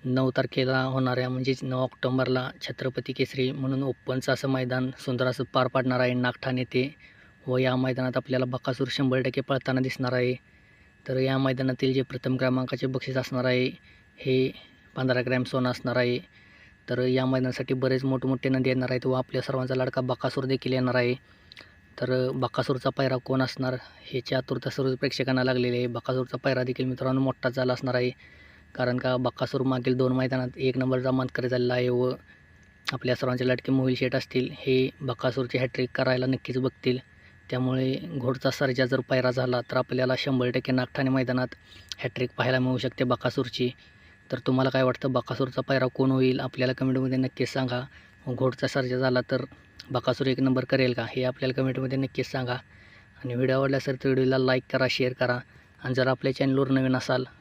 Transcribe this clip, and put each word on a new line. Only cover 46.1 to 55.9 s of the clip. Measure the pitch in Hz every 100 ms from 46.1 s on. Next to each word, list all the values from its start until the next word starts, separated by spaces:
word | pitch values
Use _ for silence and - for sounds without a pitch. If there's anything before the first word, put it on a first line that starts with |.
होईल | 131 131 131
आपल्याला | 135 - 127
कमेंटमध्ये | 127 131 131 131 131
नक्कीच | 131 - 123
सांगा. | 135 131 123 139 - - - -
घोडचा | 127 131 123 139
सर्जा | 143 127 127
झाला | 131 127 127
तर | 127 131 - - - -
बकासूर | 131 - 127 131
एक | 127
नंबर | 135 127
करेल | 127 135 127
का, | 120 113
हे | 131
आपल्याला | 127 127 131
कमेंटमध्ये | 127 131 131 131 135
नक्कीच | 135 - 127
सांगा. | 135 123 123 - - - - - -
आणि | 127
व्हिडिओ | 120 131 131
आवडला | 135 135
असेल | - 131
तर | 139
व्हिडिओला | 131 131 131
लाईक | 127 127 -
करा, | 131 127
शेअर | - 127
करा | 123 123 123 - - - -
आणि | 131